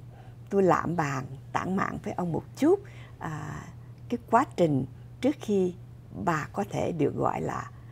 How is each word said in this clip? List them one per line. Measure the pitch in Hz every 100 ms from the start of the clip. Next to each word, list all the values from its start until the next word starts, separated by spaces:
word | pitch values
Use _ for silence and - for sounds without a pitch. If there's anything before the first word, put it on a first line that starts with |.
| - - - - -
tôi | 196
lạm | 185 151 - 175
bàn | 143 135 135 135 -
tản | - 170 190
mạn | - -
với | 208
ông | - 175
một | 151 - -
chút, | 302 403 - - - -
à, | 165 156 151 151 - - - - -
cái | 240 -
quá | 233 311 -
trình | 165 135 156 - - -
trước | 254 -
khi | - 196 180 170 - - - - 190
bà | 156 147
có | - 208
thể | 143 -
được | 165 139 -
gọi | - -
là | - - - - -